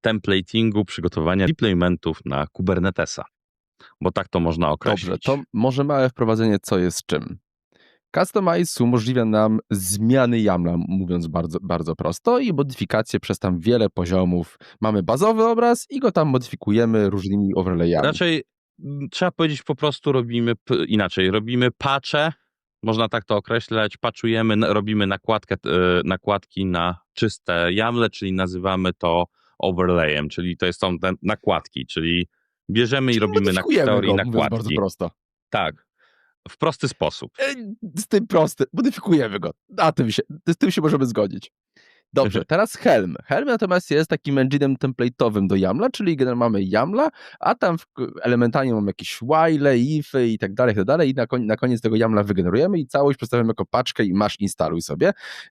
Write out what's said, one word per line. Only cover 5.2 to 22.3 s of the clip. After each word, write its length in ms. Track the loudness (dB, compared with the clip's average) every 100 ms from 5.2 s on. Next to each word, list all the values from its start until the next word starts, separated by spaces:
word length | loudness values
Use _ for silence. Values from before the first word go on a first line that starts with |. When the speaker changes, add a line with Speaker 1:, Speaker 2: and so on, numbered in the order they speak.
Speaker 2:
to 160 | -2 -2 -4
może 320 | -2 -2 0
małe 240 | 0 2 0
wprowadzenie, 480 | 0 0 2 2 0
co 160 | 0 0
jest 280 | 0 -2 -4
czym. 320 | -4 -4 -14 _ _ _ _ _ _ _ -2
Customize 680 | 0 0 0 0 0 0
umożliwia 400 | 2 2 0 0
nam 340 | 2 4 4 2 -2
zmiany 680 | -4 -2 -2 2 4 4 2
yamla, 340 | 2 2 0 0 -2
mówiąc 380 | -2 -2 -2 -2
bardzo, 320 | -4 -4 -4
bardzo 340 | -4 -4 -2 -4
prosto, 420 | -4 -2 0 0
i 140 | 0
modyfikacje 680 | -2 -2 -4 -2 -2 0 -4
przez 180 | -4 -4
tam 220 | -2 -2
wiele 300 | 2 2 2
poziomów. 680 | -2 0 2 2 0 -4 -12 -20 -4
Mamy 220 | 0 0
bazowy 420 | 0 2 2 2
obraz 420 | 2 2 2 0 -2
i 100 | -2
go 120 | 0
tam 160 | 2 2
modyfikujemy 840 | 2 -2 -8 0 2 4 4 2
różnymi 440 | 0 -2 0 2
overlayami. 520 | 0 0 2 2 2 0
Speaker 1:
Raczej, 380 | 0 0 0 -4 _ _ _
mm, 240 | -12 -10 -10
trzeba 200 | -2 -2
powiedzieć, 320 | 0 -2 -2
po 120 | -6
prostu 380 | -2 -2 -2 0
robimy 440 | 0 0 0 0 -2
p-, 280 | -2 -2
inaczej. 460 | 0 0 0 2 2
Robimy 400 | 0 -2 0 0 0
patche, 540 | -2 -2 -2 0 0